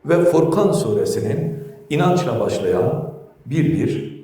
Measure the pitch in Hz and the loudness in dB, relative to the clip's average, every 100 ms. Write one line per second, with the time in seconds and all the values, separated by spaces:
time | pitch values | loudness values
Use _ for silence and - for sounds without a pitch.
0 | 139 170 175 160 160 202 196 - 110 101 | 2 4 4 4 2 2 2 2 0 0
1 | 95 - 107 - - - - - - 147 | 0 -2 -2 -2 -4 -6 -12 -18 -4 0
2 | 180 180 - 110 101 - 95 117 - - | 2 2 0 -2 -2 -2 0 0 0 -2
3 | - - - _ - 151 160 - - - | -6 -12 -20 _ -6 0 0 0 -2 -4
4 | - - | -8 -14